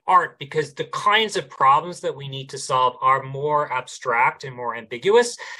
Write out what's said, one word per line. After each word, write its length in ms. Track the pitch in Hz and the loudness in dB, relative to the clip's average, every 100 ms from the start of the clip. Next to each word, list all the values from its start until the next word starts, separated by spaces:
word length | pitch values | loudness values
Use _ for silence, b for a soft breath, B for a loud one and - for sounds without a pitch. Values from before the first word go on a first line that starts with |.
| - | 2
art, 320 | 180 160 - | 4 2 -8
because 340 | 135 156 143 | -6 -4 -4
the 120 | - - | -6 -8
kinds 520 | - 208 214 220 180 | -2 2 2 2 -4
of 100 | 156 | -6
problems 500 | - 135 147 175 170 | 0 4 4 0 -8
that 160 | 170 139 | -8 -6
we 120 | 139 | -10
need 220 | 135 135 | -12 -10
to 80 | 135 | -10
solve 380 | - 131 127 - | -2 2 2 2
are 220 | 131 135 | 2 2
more 500 | 135 135 147 147 147 | 0 -4 0 0 0
abstract 720 | 127 - - 131 120 127 - | -4 -8 -8 -2 2 2 0
and 120 | 135 123 | -14 -10
more 200 | 120 113 | -8 -8
ambiguous. 640 | 110 120 170 226 240 - B B | -10 -4 4 4 4 -2 B B